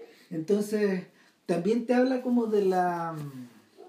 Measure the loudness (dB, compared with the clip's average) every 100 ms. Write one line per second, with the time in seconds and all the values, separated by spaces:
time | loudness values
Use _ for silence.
0 | -20 -20 -12 -6 0 0 0 0 0 -2
1 | -6 _ _ _ -4 -2 0 0 2 2
2 | 4 2 0 0 2 2 2 2 2 0
3 | -4 -8 -10 -12 -16 -20 _ -20